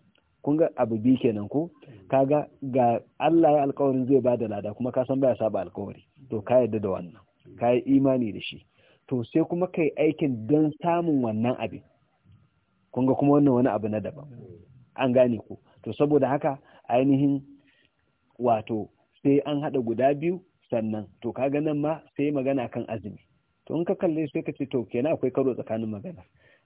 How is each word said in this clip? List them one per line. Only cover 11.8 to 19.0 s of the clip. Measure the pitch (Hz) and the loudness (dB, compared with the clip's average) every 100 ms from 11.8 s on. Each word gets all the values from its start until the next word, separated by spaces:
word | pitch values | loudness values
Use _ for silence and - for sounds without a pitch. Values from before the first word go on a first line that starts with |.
| - _ _ _ _ _ _ _ _ _ _ | -18 _ _ _ _ _ _ _ _ _ _
Kun | - 131 | -2 0
ga | |
kuma | 131 143 143 | 2 4 4
wannan | 143 | 6
wani | 123 127 | 4 2
abu | 107 107 | 0 -2
na | 107 | -4
daban. | 101 - - - - - - - _ - | -6 -10 -16 -20 -20 -20 -20 -20 _ -4
An | 131 | 2
gane | 123 123 110 | 4 4 2
ku. | - 98 _ _ | -6 -18 _ _
To | 113 | -12
saboda | 113 147 147 131 | 0 2 4 2
haka | 143 151 135 _ - - | 0 -2 -6 _ -20 -2
ainihin | 123 135 135 143 139 139 - _ _ _ _ _ _ _ - | 2 4 4 2 0 -4 -18 _ _ _ _ _ _ _ -4
wato | 120 113 107 113 98 _ | 0 0 0 -6 -6 _